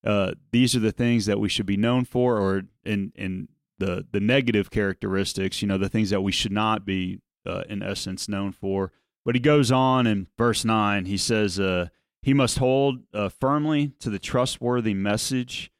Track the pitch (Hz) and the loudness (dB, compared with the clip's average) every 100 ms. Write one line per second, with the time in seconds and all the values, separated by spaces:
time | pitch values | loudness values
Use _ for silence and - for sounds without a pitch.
0 | 113 104 95 85 _ 120 123 123 110 - | 0 0 0 -4 _ 2 2 2 0 0
1 | 120 120 101 101 104 - 98 101 117 127 | 0 2 0 0 0 -2 -2 0 2 0
2 | 127 123 123 113 98 95 95 _ - 104 | 0 0 2 2 2 0 -4 _ -4 -4
3 | 98 - 95 92 - _ _ _ 95 87 | -4 -6 -6 -6 -10 _ _ _ -4 -4
4 | - 101 104 135 120 107 95 - 101 92 | -4 -2 2 2 4 0 0 -2 -2 -2
5 | 101 95 98 - 95 - 101 95 95 107 | -2 -2 -2 -2 -4 -2 -2 0 0 0
6 | 104 98 98 95 107 101 110 110 98 95 | 0 0 0 -2 -2 -2 0 -2 -2 -4
7 | 92 95 _ _ 92 92 90 101 98 98 | -4 -6 _ _ -10 -8 -8 -6 -6 -6
8 | - 92 - 98 98 90 98 98 95 _ | -8 -8 -6 -4 -4 -6 -4 -2 -4 _
9 | _ _ - 123 147 147 120 131 131 131 | _ _ -2 2 4 4 4 4 4 4
10 | 120 104 92 - 120 107 113 110 104 101 | 2 0 -4 -2 0 0 0 2 2 0
11 | 92 98 - 110 104 90 95 90 85 _ | -2 -4 0 2 0 0 0 0 -4 _
12 | _ _ - 139 123 - 127 131 139 127 | _ _ 2 4 2 2 2 2 0 -2
13 | _ 104 98 - 131 147 151 151 143 - | _ -4 -4 -2 -2 0 0 0 -2 -4
14 | 127 101 - 127 127 - 120 123 110 98 | -6 -6 -2 0 0 -2 -2 0 0 0
15 | 101 107 - 127 123 - - | 0 -2 -2 -4 -4 -10 -14